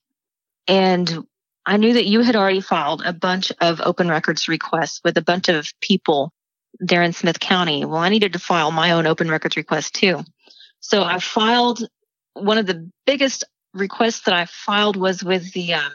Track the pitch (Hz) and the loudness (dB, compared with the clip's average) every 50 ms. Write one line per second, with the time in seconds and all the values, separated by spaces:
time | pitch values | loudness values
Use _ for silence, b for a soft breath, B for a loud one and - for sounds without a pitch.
0 | _ _ _ _ _ _ _ _ _ _ _ _ _ - 190 190 190 185 180 180 | _ _ _ _ _ _ _ _ _ _ _ _ _ 2 4 4 4 4 4 2
1 | 180 160 165 156 - _ _ _ _ _ _ _ - 180 202 208 220 233 240 240 | 0 -2 -4 -6 -10 _ _ _ _ _ _ _ -4 0 2 4 4 4 4 4
2 | 185 202 208 226 240 247 233 214 196 196 190 190 190 - 185 165 147 147 160 147 | 4 4 4 4 4 4 4 4 2 2 0 0 -2 -2 -2 0 0 -2 -4 -4
3 | - 175 175 165 - 185 180 190 190 - - - 170 170 165 160 - - 175 - | -4 -6 -6 -4 -2 -2 -2 -2 -2 -4 -2 0 0 0 0 0 -2 -2 0 0
4 | 180 170 156 165 - - 156 - - - 160 156 - - 165 160 156 - - - | 0 0 0 0 0 -2 -2 -2 -2 -2 -4 -4 -4 -4 -4 -2 -2 -4 -4 -4
5 | - 170 160 170 165 - 175 185 - 185 170 151 151 - - _ - - 196 180 | -2 0 0 0 0 0 0 0 0 0 0 0 -2 -6 -10 _ 0 2 2 2
6 | - - 151 139 139 165 - _ _ _ _ _ _ _ - - 185 175 185 175 | 2 2 0 0 0 -2 -6 _ _ _ _ _ _ _ -12 -6 -2 2 2 2
7 | 170 170 170 - - 170 160 - - - 190 180 175 160 147 139 143 147 156 165 | 2 2 0 0 -2 -2 -2 -2 -2 0 0 0 0 0 -2 -2 -4 -2 -2 0
8 | 170 190 214 226 208 190 170 180 - - 185 170 151 151 165 160 165 175 170 165 | 2 2 2 2 2 0 -2 -4 -2 0 0 2 2 0 0 2 2 2 4 4
9 | 160 156 160 - 170 160 160 156 - 160 - 156 147 - 160 151 - - - - | 2 2 0 0 0 -2 -2 -2 -2 -4 -4 -6 -4 -4 -4 -4 -4 -6 -8 -4
10 | 208 190 165 143 160 - _ _ b b b b b b b b - - 220 202 | -2 -2 -4 -4 -6 -14 _ _ b b b b b b b b -6 -2 0 0
11 | 180 170 180 180 - - - 220 214 226 240 240 240 240 233 233 220 - _ _ | 0 0 -2 -4 -6 -4 -2 0 0 2 2 2 2 0 -2 -4 -8 -12 _ _
12 | _ _ _ _ _ _ - 147 202 208 214 226 208 185 180 165 165 185 - _ | _ _ _ _ _ _ -12 -6 -2 0 0 0 0 -2 -4 -6 -8 -16 -20 _
13 | - 262 285 262 277 262 - - - - _ _ _ _ - 190 196 190 - - | -2 -2 0 2 0 -2 -2 -4 -10 -14 _ _ _ _ -8 -6 -6 -4 -2 -2
14 | 226 233 226 - - 220 180 175 170 - - - - 220 202 208 208 208 208 196 | 0 0 -2 -2 -2 0 0 0 -2 -4 -8 -10 -6 -2 0 2 2 0 0 0
15 | 185 190 185 185 190 175 185 185 170 185 - 185 175 170 170 156 143 143 | 0 -2 -2 -2 -2 -2 -2 -2 -4 -6 -8 -8 -4 -4 -4 -4 -4 -6